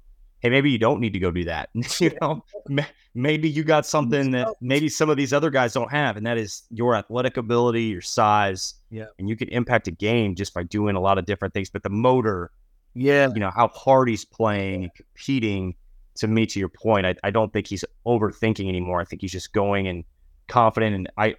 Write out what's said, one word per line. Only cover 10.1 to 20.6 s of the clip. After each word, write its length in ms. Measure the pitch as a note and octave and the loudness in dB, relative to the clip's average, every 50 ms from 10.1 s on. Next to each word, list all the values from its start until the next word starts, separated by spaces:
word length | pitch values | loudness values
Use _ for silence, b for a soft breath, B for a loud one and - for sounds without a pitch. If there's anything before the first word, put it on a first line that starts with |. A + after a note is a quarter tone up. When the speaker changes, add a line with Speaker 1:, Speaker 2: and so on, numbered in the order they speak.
| A#2+ A#2 A2 G2 F2 | 2 2 0 0 -2
Speaker 1:
just 180 | F2+ G2+ - - | -4 -6 -6 -6
by 100 | F2+ F2+ | -6 -6
doing 320 | F2 - G#2+ G#2 G#2 G2 | -4 -2 0 0 0 0
a 40 | F#2 | 2
lot 160 | F#2 G2 G2 F#2+ | 2 2 2 2
of 60 | F2 | 0
different 280 | G2 G2 - G2 F#2 - | -2 -4 -4 -4 -4 -4
things. 160 | G2+ F#2+ - | -6 -6 -6
But 140 | - G2 - | -8 -8 -6
the 60 | G2 | -4
motor, 640 | G2+ G#2+ A#2+ B2+ C3 B2+ G#2+ A2 F#2+ F2 F2 - - _ _ _ _ _ _ _ - | -2 2 2 4 4 4 2 0 -2 -2 -6 -10 -12 _ _ _ _ _ _ _ -8
Speaker 2:
Yeah. 340 | B2 C3 C#3+ C#3+ C#3+ C#3 B2+ G#2+ | 0 2 4 4 4 4 2 2
Speaker 1:
you 60 | A2 | -2
know, 120 | G2+ F#2+ | -2 -2
how 160 | F#2 A#2 A#2 - | 2 2 2 2
hard 380 | - - - C3+ C3+ C3 B2+ A#2+ | 2 0 4 4 6 6 6 4
he's 160 | A2 - - | 0 -2 -6
playing 580 | - _ - A2+ G#2+ G#2 G2 F#2+ F#2+ F#2+ F#2 F#2 | -12 _ 0 0 0 2 0 -2 -4 -4 -4 -6
and 120 | F2 - | -8 -12
competing, 800 | - - _ _ - - - C#3 B2+ A2+ G#2 G2+ F#2+ F#2 F2+ - - - - - - - _ _ | -18 -20 _ _ -10 -6 -2 -2 0 0 0 -2 -2 -4 -6 -8 -10 -18 -20 -20 -20 -20 _ _
to 120 | - A2 | -4 -2
me, 180 | G#2+ A2 A2+ A2 | 2 2 2 2
to 140 | - - G2 | 2 0 -4
your 100 | F#2+ F2 | -4 -4
point, 360 | - _ - A2+ G#2+ G2 F#2 | -6 _ 0 2 2 4 2
I, 100 | F#2 F2+ - - | 0 -2 -2 -4
I 80 | G2+ | -2
don't 200 | G2+ A2 A2 G2+ - | 0 0 0 0 -2
think 120 | G#2 G2 | -4 -4
he's 160 | - G2+ F2+ - - _ _ - | -4 -6 -8 -8 -12 _ _ -2
overthinking 600 | A#2 A#2+ G#2+ G#2+ G2 - - A2+ A2 G#2+ - G2 F#2+ | 0 2 2 2 0 -2 -2 0 0 0 0 -2 -4
anymore. 320 | F2+ F2+ F2+ F2+ F2+ F2 | -4 -4 -4 -2 -2 -4
I 40 | E2+ | -4
think 160 | - - F2+ | -6 -8 -10
he's 100 | G2 F#2 | -8 -8
just 200 | F#2+ F2+ - - - | -8 -10 -12 -4 -2
going 340 | G#2 G2+ G2+ G2+ G2 F#2+ | 0 0 2 0 0 0
and 160 | F#2 F2 E2+ - - _ _ _ - - _ _ | -2 -4 -6 -10 -14 _ _ _ -20 -20 _ _
confident. 480 | - - B2 | 0 2 4